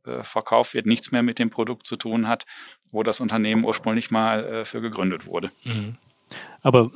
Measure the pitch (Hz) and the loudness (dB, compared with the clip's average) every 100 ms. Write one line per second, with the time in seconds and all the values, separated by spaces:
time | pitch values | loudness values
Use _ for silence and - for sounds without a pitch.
0 | 123 123 110 - - 117 120 120 107 120 | -10 -10 -6 -6 2 4 4 0 0 0
1 | - 123 120 113 123 - 110 123 - 117 | 0 0 0 0 -2 0 -2 -4 -8 -8
2 | 113 113 110 117 - - - - - 107 | -4 0 0 0 -4 -18 -20 -20 -8 -2
3 | 110 104 117 110 107 110 113 110 110 113 | 0 0 0 0 2 2 2 0 0 -2
4 | - 113 110 110 113 113 110 113 113 104 | 0 2 2 0 -2 -6 -6 -6 -6 -2
5 | 92 82 90 87 87 - 120 113 104 117 | -2 -2 -6 -6 -6 -8 -6 -6 -6 -10
6 | _ _ - - - - 135 127 117 | _ _ -20 -18 -18 -2 6 8 6